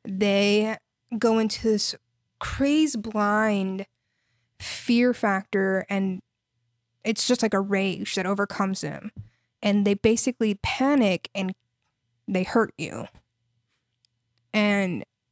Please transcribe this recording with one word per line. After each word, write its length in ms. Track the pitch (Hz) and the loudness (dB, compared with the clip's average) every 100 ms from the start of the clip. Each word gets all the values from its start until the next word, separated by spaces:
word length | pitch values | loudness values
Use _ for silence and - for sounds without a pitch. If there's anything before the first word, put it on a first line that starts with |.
they 760 | - 190 202 196 202 208 220 220 _ _ _ 226 | -10 -2 0 2 4 2 0 -4 _ _ _ -2
go 180 | 233 220 | 2 2
into 240 | 220 - | 0 0
this 320 | 226 208 - - _ _ _ - | 0 0 -2 -8 _ _ _ -12
crazy 580 | - - 277 302 311 247 | -8 -2 2 4 2 0
blind 880 | 208 214 208 208 220 202 190 190 196 _ _ _ _ _ _ - | -4 -2 2 2 2 0 -2 -4 -10 _ _ _ _ _ _ -18
fear 540 | - - - 233 247 | -12 -6 0 4 4
factor, 720 | 240 214 190 196 202 190 190 - | 2 0 -2 -2 0 2 0 -2
and 360 | 196 190 185 - _ _ _ _ _ _ _ | -2 -2 -4 -10 _ _ _ _ _ _ _
it's 240 | - 226 - | -6 -2 0
just 160 | 247 | 2
like 100 | 220 | 2
a 60 | 196 | 0
rage 540 | 196 196 196 185 202 - | 0 0 0 -2 -4 -4
that 100 | 180 | -2
overcomes 560 | 202 202 - 190 190 | -2 -2 -2 -2 -2
them. 300 | 151 143 220 - - _ _ _ | -6 -8 -12 -14 -18 _ _ _
And 240 | 208 202 202 | 0 2 2
they 80 | |
basically 640 | 202 220 233 - 247 220 196 | 2 2 2 0 -2 -2 -2
panic 720 | - - 269 285 214 175 - 202 | -4 0 2 4 2 0 -4 -6
and 180 | 190 - _ _ _ _ _ _ - | -6 -8 _ _ _ _ _ _ -4
they 160 | 190 | -2
hurt 300 | 180 - 220 - | 0 0 0 -2
you. 300 | - - - - _ _ _ _ _ _ _ _ _ _ _ _ _ | -10 -8 -12 -16 _ _ _ _ _ _ _ _ _ _ _ _ _
And 520 | 214 208 202 190 147 - _ _ | 0 2 2 0 -4 -8 _ _